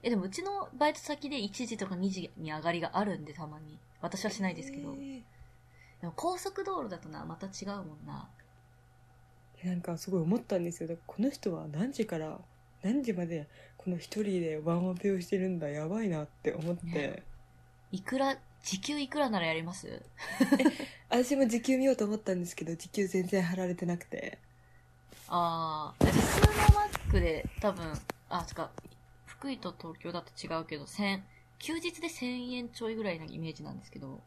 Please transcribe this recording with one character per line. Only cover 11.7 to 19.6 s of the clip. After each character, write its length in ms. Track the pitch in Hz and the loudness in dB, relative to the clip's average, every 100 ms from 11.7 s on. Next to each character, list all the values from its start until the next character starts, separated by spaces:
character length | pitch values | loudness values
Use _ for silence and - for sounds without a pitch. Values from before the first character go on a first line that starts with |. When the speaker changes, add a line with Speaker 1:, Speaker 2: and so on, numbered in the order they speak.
| 147 240 | -2 -2
Speaker 2:
時 120 | 285 226 | 0 -2
か 120 | 165 | -2
ら 220 | 156 - - - - - | -4 -8 -14 -20 -20 -6
何 220 | 185 269 | 0 2
時 100 | 247 | 2
ま 120 | 180 170 | 0 0
で 220 | 165 147 - - - | -2 -6 -16 -20 -8
こ 120 | - | -4
の 80 | 175 | -4
一 240 | - 208 | -4 -2
人 200 | 208 185 | 0 2
で 200 | 165 156 | 0 0
ワ 120 | 156 170 | 2 2
ン 140 | 185 | 2
オ 60 | 180 | 2
ペ 160 | 202 | 2
を 100 | 190 | 2
し 60 | 175 | 2
て 100 | 196 | 0
る 100 | 185 | 2
ん 120 | 180 | 0
だ、 100 | 151 | -2
や 180 | 147 156 | -2 -2
ば 160 | 208 | 0
い 60 | 214 | 0
な 140 | 160 | 0
っ 40 | 151 | -4
て 260 | - - | -2 -2
思 200 | - 160 | 0 -2
っ 20 | 175 | -2
て。 100 | 170 | -2
Speaker 1:
ね。 380 | 165 143 - - - - - - - - | -2 -2 -4 -12 -16 -18 -20 -20 -20 -8
い 100 | 190 | -8
く 180 | - 262 | -2 2
ら、 180 | 269 269 - - | 2 2 -6 -12
時 200 | - 190 | -6 -4
給 180 | - 294 | -2 -2
い 80 | 277 | -2
く 120 | 302 | 2
ら 100 | 269 | 2
な 100 | 202 | 4
ら 80 | 165 | 2
や 60 | |
り 100 | 160 | 0